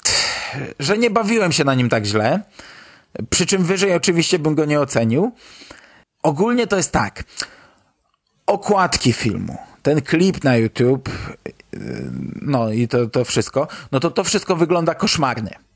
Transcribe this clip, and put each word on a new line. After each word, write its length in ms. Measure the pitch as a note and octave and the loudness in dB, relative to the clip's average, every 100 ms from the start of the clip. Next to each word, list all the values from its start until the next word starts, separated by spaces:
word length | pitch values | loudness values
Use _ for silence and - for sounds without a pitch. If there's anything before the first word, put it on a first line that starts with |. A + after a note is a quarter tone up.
| - - - - - C#3 - - | -2 -2 -2 -6 -8 -8 -10 -4
że 200 | C#3 G#3+ | -2 2
nie 120 | A#3+ | 2
bawiłem 420 | G#3+ G#3 A3+ F3+ | 2 2 2 2
się 120 | D3+ | 2
na 100 | C#3 | 2
nim 140 | C3 A#2 | 2 2
tak 160 | A#2 | 2
źle, 360 | G2+ G#2+ A2+ F3+ - - - - - - _ - A2+ | 2 2 2 0 -4 -16 -20 -20 -20 -20 _ -12 -4
przy 160 | - E3+ | -2 0
czym 180 | F#3+ | 2
wyżej 300 | E3+ F#3+ G3 | 2 2 2
oczywiście 440 | F3 - E3+ D#3+ F3 | 2 2 2 2 2
bym 160 | D#3 | 2
go 100 | D3+ | 0
nie 160 | D3+ D3 | 2 2
ocenił. 520 | C#3 - A2+ C3 A#3 - - - - - - - _ _ | 2 2 2 2 0 -4 -18 -20 -20 -20 -20 -20 _ _
Ogólnie 440 | D#3 D3 A3 B3 A3 | -2 2 2 2 0
to 100 | G3 | 0
jest 160 | - | 0
tak. 320 | - G2+ - - - - - - _ _ _ _ _ _ _ - | -2 -2 -6 -14 -10 -10 -14 -20 _ _ _ _ _ _ _ -4
Okładki 680 | G3+ - G3 F3+ - B2+ | -2 2 2 2 2 0
filmu, 460 | A2 A#2 F#2+ F#2+ - - - | 0 -2 -4 -6 -10 -16 -4
ten 200 | C3+ D3+ | 0 0
klip 420 | - E3 F#3+ - | 2 2 2 2
na 120 | C#3 A#2+ | 2 2
YouTube, 520 | A2+ - B2 C3+ - - - - D2 - - | 2 2 2 0 -4 -10 -10 -12 -14 -16 -16
yy, 380 | - - B1 C2 B1+ C2+ - | -14 -10 -10 -8 -8 -10 -8
no 300 | D3 C3 A2 | -2 -2 0
i 160 | A2 A#2 | 0 0
to, 180 | B2 A#2 | 0 0
to 180 | B2+ | 0
wszystko, 440 | A#2+ B2 - C3+ D3+ - - | 0 -2 -2 -2 -4 -8 -4
no 80 | C3+ | -2
to, 100 | E3+ | 0
to 140 | - | -2
wszystko 320 | - G#3 - E3+ | -2 -2 0 2
wygląda 380 | E3 F3 E3 | 2 2 0
koszmarnie. 640 | D#3 A3 E3+ C3+ A#2 G#2+ - _ | 0 0 0 0 -2 -8 -12 _